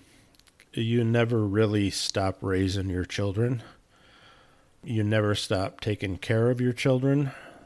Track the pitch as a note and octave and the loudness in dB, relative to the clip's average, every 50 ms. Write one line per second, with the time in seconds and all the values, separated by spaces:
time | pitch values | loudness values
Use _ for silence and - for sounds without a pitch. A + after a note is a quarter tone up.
0 | - _ - - - _ _ _ _ _ _ _ - _ - - A#2 A2+ A#2 A#2+ | -20 _ -20 -20 -20 _ _ _ _ _ _ _ -20 _ -6 -4 -2 0 0 2
1 | A#2 A2+ A#2 A#2+ A#2 A2+ B2 A2+ G#2+ G2+ G2 G#2+ A2 G#2 G#2 G#2 G2+ F#2+ - - | 2 2 2 2 2 2 2 0 0 2 2 2 2 2 2 2 2 0 0 -2
2 | - - - G#2+ F#2+ F#2+ F#2 - - G2 F#2+ F#2 F#2+ F#2+ F#2+ G2+ F#2 F#2+ F2+ F2+ | -4 -4 -2 -2 -2 -2 -2 -4 -4 -2 0 2 2 2 0 -2 -2 -2 -2 -2
3 | F2+ - - - G2+ G2+ F#2 G#2+ A#2+ A#2+ C3 A#2 - - - - _ _ _ _ | -4 -4 -4 -2 -2 -2 0 0 0 0 -2 -4 -6 -12 -20 -20 _ _ _ _
4 | _ - - - - - - - - _ _ _ _ _ _ _ - C#3+ A#2+ A2 | _ -20 -20 -20 -20 -20 -20 -20 -20 _ _ _ _ _ _ _ -10 -6 -2 0
5 | G#2 G#2 A2 A2 G#2 G#2 G#2 - - - A2 F#2 F#2+ G#2 - - - A2+ G#2 - | 0 2 2 2 2 2 0 0 -2 -2 -2 -2 -2 -4 -6 -6 -6 -4 -4 -4
6 | - F#2+ F2+ E2 - - A#2 A2 A#2 A#2+ B2+ A#2+ B2 B2 A#2+ - - C#3+ C3 B2+ | -4 -6 -6 -6 -2 0 0 2 2 2 2 0 0 -2 -2 0 0 2 2 2
7 | C3 C#3 C#3 D3 D3 C3+ - - - - - - - | 2 2 2 2 0 -2 -4 -10 -16 -20 -20 -20 -20